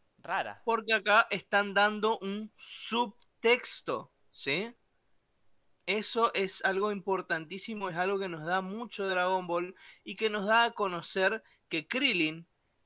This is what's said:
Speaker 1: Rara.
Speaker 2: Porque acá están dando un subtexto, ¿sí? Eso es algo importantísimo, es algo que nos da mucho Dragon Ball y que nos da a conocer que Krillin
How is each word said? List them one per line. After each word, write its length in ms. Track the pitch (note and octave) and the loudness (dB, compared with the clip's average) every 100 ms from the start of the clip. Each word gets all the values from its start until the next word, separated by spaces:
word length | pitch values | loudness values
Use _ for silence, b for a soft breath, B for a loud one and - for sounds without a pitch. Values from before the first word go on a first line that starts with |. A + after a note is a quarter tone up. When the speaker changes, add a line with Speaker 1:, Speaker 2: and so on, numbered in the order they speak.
| _ _ | _ _
Speaker 1:
Rara. 440 | - F3+ A#2 G2+ - | -6 -4 -4 -6 -2
Speaker 2:
Porque 280 | A3+ G#3 | 0 2
acá 340 | A3 G3 G#3 A3+ | 0 6 6 6
están 440 | G3 - G3+ G3+ | 0 0 0 2
dando 440 | G3 G#3 G#3+ G#3+ A3+ | 4 4 4 0 0
un 320 | G3 G3+ G#3+ - | -2 -6 -8 -14
subtexto, 1600 | - - - A3+ A#3+ - _ _ A3+ A#3+ - - - A#2+ - _ _ | -16 -12 -4 -2 -2 -4 _ _ 4 4 2 -8 -4 -6 -6 _ _
¿sí? 420 | - - D3 A3 A#3+ _ _ _ _ _ _ _ _ _ _ - | -8 -2 -2 -2 -10 _ _ _ _ _ _ _ _ _ _ -4
Eso 480 | G3+ G#3 A#3 A3+ | -2 -2 2 2
es 320 | E3+ F#3+ - F#3+ | 2 -2 -2 0
algo 260 | F#3+ G#3 | 2 0
importantísimo, 1000 | G3+ F#3 F#3 F3+ E3 D#3+ F#3 G3+ G#3+ F#3+ | -2 -2 -2 -2 -4 -4 -10 -10 -8 -6
es 60 | E3 | -2
algo 220 | F3+ G3+ | 0 0
que 100 | G3 | -4
nos 140 | E3 | -6
da 180 | D#3 F#3 | -2 -2
mucho 460 | F#3 G#3+ A#3 - G3 | -2 -6 -8 -6 -2
Dragon 380 | F#3 F3+ F#3+ F3+ | 0 2 0 0
Ball 300 | F3 F3+ - B B | -2 -2 -8 B B
y 120 | - G3 | -14 -4
que 160 | A3 | -2
nos 160 | G#3+ G3 | 0 2
da 160 | A3+ A#3 | 4 4
a 60 | |
conocer 720 | G#3+ G3+ F3 - F#3+ F#3+ A3 - b - | 2 -2 -2 -6 0 2 0 -8 b -6
que 180 | E3 D3+ | -6 -4
Krillin 600 | B3+ C4+ F#3 D#3 E3 E3+ _ _ _ | 0 0 2 0 -2 -14 _ _ _